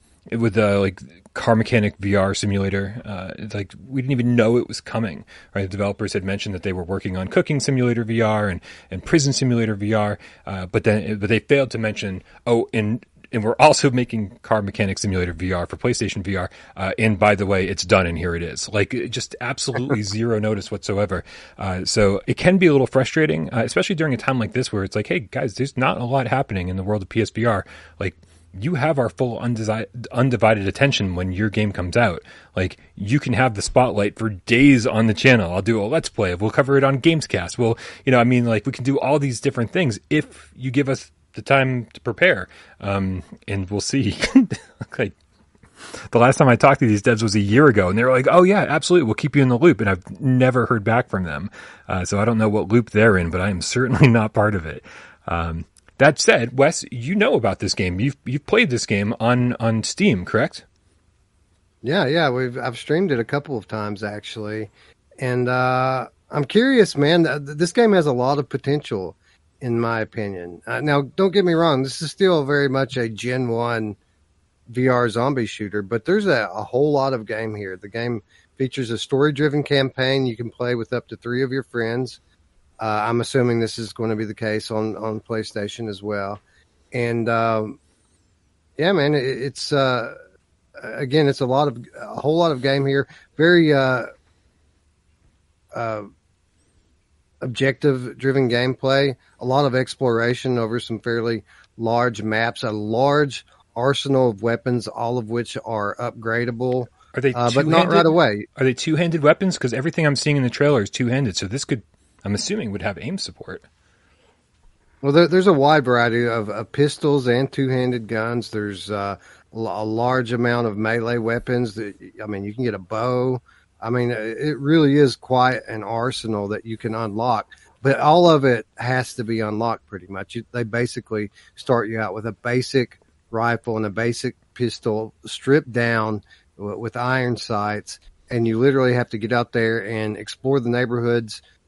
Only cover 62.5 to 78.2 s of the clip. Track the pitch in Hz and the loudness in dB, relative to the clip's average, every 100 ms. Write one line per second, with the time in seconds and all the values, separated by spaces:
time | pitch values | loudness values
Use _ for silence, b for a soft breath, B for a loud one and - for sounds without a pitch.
62.5 | 123 127 120 - 156 190 127 113 143 147 | -4 -8 -8 -2 0 2 0 0 -4 -4
63.5 | 123 - 107 104 101 104 104 - 113 104 | -8 -6 -6 -6 -6 -8 -10 -12 -12 -8
64.5 | 107 104 b b _ _ - 127 123 123 | -8 -10 b b _ _ -8 -4 -2 0
65.5 | 127 127 127 131 131 - _ _ 147 139 | 0 2 0 0 -2 -6 _ _ -4 2
66.5 | 208 262 262 190 143 143 175 160 147 143 | 2 4 4 2 4 4 4 4 0 -6
67.5 | 147 170 - 226 190 151 123 127 143 139 | -4 0 4 4 4 4 2 0 0 -2
68.5 | 131 - 147 - 107 90 - _ _ _ | -4 -2 -2 -2 -6 -6 -12 _ _ _
69.5 | _ 127 117 117 113 107 117 101 92 87 | _ -4 -2 0 -2 -4 -6 -8 -8 -12
70.5 | 85 - 120 147 143 131 - 190 196 175 | -14 -8 -4 0 0 0 -2 0 2 2
71.5 | 165 165 131 135 - 156 - 190 165 135 | 2 2 2 -2 -6 -10 0 2 2 2
72.5 | 143 139 135 131 127 117 104 120 127 123 | 0 0 0 -2 -4 -6 -6 -4 -4 -2
73.5 | 117 120 113 107 101 _ _ _ _ _ | -2 -2 -2 -4 -10 _ _ _ _ _
74.5 | _ - 120 127 123 120 110 127 131 107 | _ -10 0 2 4 2 0 -2 -2 -4
75.5 | - 104 104 98 113 - 202 202 131 104 | -6 -6 -6 -4 -4 0 0 2 0 0
76.5 | 98 107 123 151 143 135 127 107 110 110 | -6 -4 0 2 2 0 -2 -6 -6 -6
77.5 | 104 98 92 101 113 120 117 | -8 -10 -12 -10 -6 -4 -6